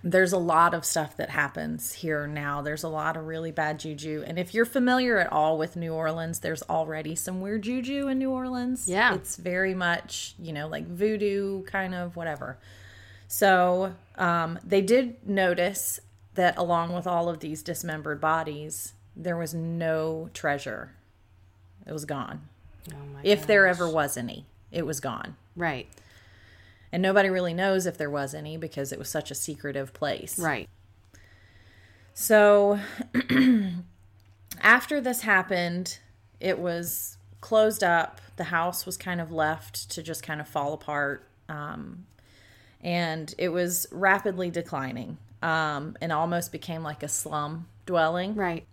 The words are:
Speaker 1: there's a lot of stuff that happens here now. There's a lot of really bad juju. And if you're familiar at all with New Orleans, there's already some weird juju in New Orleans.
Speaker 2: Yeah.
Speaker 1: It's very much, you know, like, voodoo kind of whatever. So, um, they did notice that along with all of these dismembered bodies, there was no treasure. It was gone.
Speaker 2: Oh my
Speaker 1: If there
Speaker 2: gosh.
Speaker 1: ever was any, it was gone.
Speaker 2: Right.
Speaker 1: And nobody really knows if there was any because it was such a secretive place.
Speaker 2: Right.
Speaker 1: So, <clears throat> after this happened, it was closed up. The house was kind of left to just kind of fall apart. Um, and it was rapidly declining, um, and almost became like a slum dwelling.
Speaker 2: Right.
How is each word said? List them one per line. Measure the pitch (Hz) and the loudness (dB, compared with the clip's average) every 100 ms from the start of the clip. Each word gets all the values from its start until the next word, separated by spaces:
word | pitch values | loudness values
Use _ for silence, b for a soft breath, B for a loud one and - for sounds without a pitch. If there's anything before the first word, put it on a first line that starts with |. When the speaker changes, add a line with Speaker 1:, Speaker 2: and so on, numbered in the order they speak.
Speaker 1:
there's | 180 190 185 | 4 4 6
a | 185 | 4
lot | 170 160 170 | 4 6 6
of | 170 | 4
stuff | - 170 151 - | -2 -2 -2 -6
that | - | -6
happens | - 143 - 156 156 - | -2 -2 -2 -6 -6 -8
here | - 165 151 147 | -8 -4 -4 -4
now. | 151 143 143 | -6 -4 -4
There's | 143 151 | -4 -6
a | 165 | -6
lot | 156 156 160 | -4 -4 -4
of | 156 | -6
really | 160 165 | -6 -6
bad | 156 151 156 | -2 -2 -2
juju. | 160 147 156 151 - | -8 -8 -6 -6 -4
And | 165 | -6
if | 180 | -2
you're | 220 233 | 2 2
familiar | 269 247 254 254 214 | 4 4 4 4 2
at | 175 | 4
all | 151 156 160 | 4 4 2
with | 160 170 | 0 -2
New | 165 | -4
Orleans, | 160 156 165 165 165 | -2 -2 -2 -4 -4
there's | 170 160 | -4 -6
already | - 160 156 156 151 165 | -2 -2 0 -4 -6 -6
some | - 185 | -6 -6
weird | 190 214 | -2 -4
juju | 202 254 247 277 277 | -2 -4 -2 -2 0
in | 262 | 0
New | 262 | 0
Orleans. | 254 254 247 247 254 - | -2 -4 -4 -2 -2 0
Speaker 2:
Yeah. | 185 240 180 | 4 4 2
Speaker 1:
It's | - - | -4 -8
very | 175 180 190 | -4 0 0
much, | 185 175 170 - - - - | 0 0 0 -4 -10 -10 -12
you | 165 | -10
know, | 147 156 | -8 -6
like, | 151 160 | -6 -8
voodoo | 175 208 214 208 196 196 196 | 0 0 2 0 0 -2 -4
kind | 190 196 185 180 | -4 -4 -2 -4
of | 175 175 | -6 -6
whatever. | 165 147 - 127 B B B B B B B | -6 -6 -8 -12 B B B B B B B
So, | - 202 185 180 180 190 180 _ - | 4 6 8 6 4 0 -6 _ -2
um, | 180 170 165 170 | 2 2 0 -6
they | - 196 | 2 2
did | 190 240 254 233 - | 6 4 4 -6 -2
notice | 196 185 175 175 196 - - - - - | 2 2 4 0 0 -6 -8 -12 -20 -10
that | - 180 - | 2 2 2
along | 175 170 170 | 0 2 0
with | 175 175 | -4 -2
all | 175 170 | 0 0
of | 170 | -4
these | 156 151 | -8 -10
dismembered | - 170 170 156 151 147 | -8 -8 -6 -6 -6 -2
bodies, | 156 160 156 147 151 - - - - - | 2 2 0 -8 -10 -10 -12 -16 -20 -10
there | 170 170 | -4 -4
was | 165 | -4
no | 165 165 170 165 160 160 160 165 | -4 -4 -2 0 0 0 -4 -8
treasure. | - 156 143 139 107 131 - _ _ _ _ - _ - - - | -4 -2 -2 -4 -10 -12 -18 _ _ _ _ -20 _ -20 -20 -12
It | |
was | 156 147 | -10 -8
gone. | 143 117 - 151 _ - - - | -8 -8 -10 -14 _ -20 -20 -16
Speaker 2:
Oh | 147 143 | -14 -14
my | 139 | -2
Speaker 1:
If | 156 208 - | 2 4 6
there | 208 190 | 6 6
Speaker 2:
gosh. | |
Speaker 1:
ever | 175 175 | 6 2
was | 156 143 139 | 2 0 -2
any, | 120 - - - - | -6 -10 -16 -20 -10
it | - 156 | -6 -4
was | 147 | -4
gone. | 135 113 - 156 _ - | -6 -8 -10 -14 _ -6
Speaker 2:
Right. | 170 135 - - b b b b b b b b b | -4 -4 -10 -20 b b b b b b b b b
Speaker 1:
And | 170 | 0
nobody | 190 196 196 | 4 6 4
really | 185 180 | 2 0
knows | 170 196 190 170 | 0 2 2 0
if | 165 | -4
there | 147 | -4
was | 143 139 | -4 -4
any | 151 151 160 | -6 -10 -8
because | 160 - 139 | -8 -6 -6
it | - | -6
was | 143 | -6
such | 160 - | -6 -6
a | 151 | -8
secretive | - 147 147 139 135 | -8 -6 -6 -6 -8
place. | - 151 117 - - | -6 -4 -4 -6 -4
Speaker 2:
Right. | 165 127 - _ _ _ _ b b b b b b b b b b | -2 -4 -6 _ _ _ _ b b b b b b b b b b
Speaker 1:
So, | - - 214 208 208 202 202 196 B - 247 - 262 262 233 190 | -6 6 8 10 10 8 4 -2 B -2 -2 2 6 8 6 2
<clears throat> | 175 175 _ - _ _ _ - - | -4 -10 _ -20 _ _ _ -18 2
after | - 240 247 294 | 6 6 4 -2
this | 254 254 | 0 -2
happened, | 220 190 185 180 175 175 180 - - _ _ _ | 2 2 4 0 0 -2 -6 -10 -16 _ _ _
it | 185 185 | -2 0
was | 175 170 175 - - - - - | -2 -4 -4 -6 -8 -14 -20 -20
closed | - 220 220 214 | 2 4 6 4
up. | 185 170 160 - - - | 4 4 2 -6 -20 -8
The | 170 | -2
house | 170 170 175 - | 0 0 -2 -8
was | 180 | -8
kind | 185 175 | -6 -4
of | 160 | -4
left | 165 156 160 - - - | 0 0 0 -6 -14 -10
to | - | -10
just | 156 156 | -8 -10
kind | - 151 | -8 -8
of | 151 | -4
fall | 151 143 | -4 -2
apart. | 151 - 147 143 139 - _ - | -4 -4 -2 -2 -4 -12 _ -14
Um, | 151 147 - 71 175 190 _ b b b b b b | -12 -10 -10 -12 -16 -18 _ b b b b b b
and | 175 175 170 160 156 - | -4 -2 -2 -4 -8 -4
it | 180 | -2
was | 175 175 175 - | 0 0 -2 -6
rapidly | - 190 196 202 185 180 | 0 4 4 2 -2 -2
declining, | 170 170 147 131 120 120 - - - | -4 -6 -6 -6 -8 -10 -12 -16 -6
um, | 170 160 156 147 151 - | -2 0 0 -4 -8 -6
and | 165 | -2
almost | 156 170 170 170 | 0 0 0 -4
became | 151 - 165 | -10 -8 -8
like | 160 151 | -8 -8
a | 147 | -6
slum | - 156 151 147 165 170 - - | -6 -4 -4 -4 -6 -12 -16 0
dwelling. | 175 160 175 185 214 | 4 4 2 -2 0
Speaker 2:
Right. | 185 165 - | 0 -2 -10